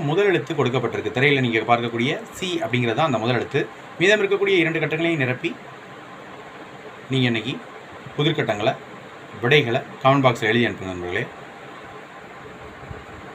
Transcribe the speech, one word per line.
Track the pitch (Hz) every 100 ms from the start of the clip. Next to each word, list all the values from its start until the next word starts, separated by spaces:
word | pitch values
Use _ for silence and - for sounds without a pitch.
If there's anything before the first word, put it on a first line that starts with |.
| 143
முதல் | 175 202
எழுத்து | 165 - 151
கொடுக்கப்பட்டிருக்கு. | 123 127 113 104 98 123
திரையில | 147 139
நீங்க | 123 110 123
பார்க்கக்கூடிய | 117 120 117 127 170 - -
சி | 185 170
அப்படிங்கிறது | - 123 120 110
தான் | 156
அந்த | 110
முதல் | 117 117
எழுத்து. | 101 143 - - - -
மீதம் | 185 214
இருக்கக்கூடிய | 196 196 202 190
இரண்டு | 160 160
கட்டங்களையும் | 147 160 170 160
நிரப்பி | 127 127 175 - - - - - - - - - - - - - - - -
நீங்க | 131 123
இன்னைக்கு | 113 113 151 - - - - - -
புதிர்கட்டங்களை, | 151 147 110 104 107 - - - - - - 107
விடைகளை | 120 151 120 131 - -
கமெண்ட் | 135 139 127
பாக்ஸில் | 113 107
எழுதி | 120 113
அனுப்புங்க | 92 95
நண்பர்களே. | 90 87 98 - - - - - - - - - - - - - - - - - - - - -